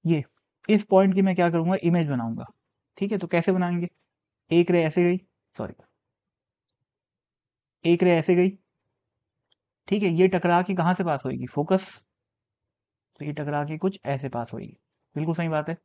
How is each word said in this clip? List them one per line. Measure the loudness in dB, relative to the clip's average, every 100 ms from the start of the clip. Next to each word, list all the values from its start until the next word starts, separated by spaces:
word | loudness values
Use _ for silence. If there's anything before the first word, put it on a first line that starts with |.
ये, | 0 -2 -2 _ _ _ 0
इस | 0
point | 4 4 4
की | 2
मैं | 0
क्या | 2 2
करूँगा? | 2 0 0
image | 0 0 0
बनाऊँगा, | -4 -4 -8 -12 _ _ _ _ -8
ठीक | -6
है। | -6
तो | -2
कैसे | -2 0
बनाएंगे? | 0 -2 -2 -6 _ _ _ _ _ _
एक | 2 4
रे | 2
ऐसे | 2 2
गई, | 2 0 _ _ _
sorry, | -12 -12 -12 _ _ _ _ _ _ _ _ _ _ _ _ _ _ _ _ _ _ _ _
एक | 0 2
रे | 4
ऐसे | 4 4
गई, | 2 2 -2 _ _ _ _ _ _ _ _ _ _ _ _ -6
ठीक | -2
है। | 0
ये | 2 2
टकरा | 2 2 0
के | 0
कहाँ | 0 0
से | 0
pass | -2 -2
होएगी? | -4 -8 -6
focus। | -6 0 -2 -2 -20 _ _ _ _ _ _ _ _ _ _ _ _
तो |
ये | -10
टकरा | -8 -4 -4
के | -4 -4
कुछ | -4 -4
ऐसे | -6 -6 -6
pass | -8 -8
होएगी, | -10 -14 -20 _ _ _
बिल्कुल | -6 -4
सही | -2 -2
बात | -4 -4
है। | -10